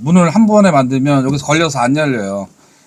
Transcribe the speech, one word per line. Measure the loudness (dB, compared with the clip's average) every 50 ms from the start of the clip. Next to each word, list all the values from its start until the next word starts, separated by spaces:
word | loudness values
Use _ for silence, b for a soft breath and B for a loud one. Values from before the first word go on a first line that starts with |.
문을 | -4 0 2 2 2 2
한 | 2 2 2 4
번에 | 4 4 4 4
만들면 | 2 2 0 0 -2 -2 0 0 0 0 0
여기서 | -2 -4 -4 -2
걸려서 | -2 -2 0 0 -2 -2 -2
안 | -2 -2 0
열려요. | 0 -2 -2 -2 -4 -4 -6 -8 -8 -10 -12 _ b b b b b b